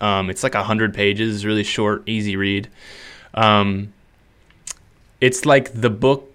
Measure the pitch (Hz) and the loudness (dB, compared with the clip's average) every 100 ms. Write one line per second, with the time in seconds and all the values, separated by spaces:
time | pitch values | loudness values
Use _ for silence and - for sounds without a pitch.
0 | 104 98 92 92 131 - 98 110 107 104 | -2 0 -2 -4 -4 -2 -2 0 -2 0
1 | 101 104 113 104 104 107 101 - 104 104 | 0 0 -2 -4 -2 -2 -2 -2 -2 -2
2 | - 110 104 95 98 98 101 - - - | -4 -4 -4 -2 -2 -2 -4 -14 -20 -20
3 | - - - - 110 104 101 98 101 - | -20 -20 -10 2 4 6 2 -2 -8 -16
4 | _ _ _ _ _ _ - - _ _ | _ _ _ _ _ _ -20 -20 _ _
5 | _ _ 127 127 151 139 - 113 117 107 | _ _ 0 2 4 2 2 -2 -2 2
6 | 131 135 - | 0 0 -4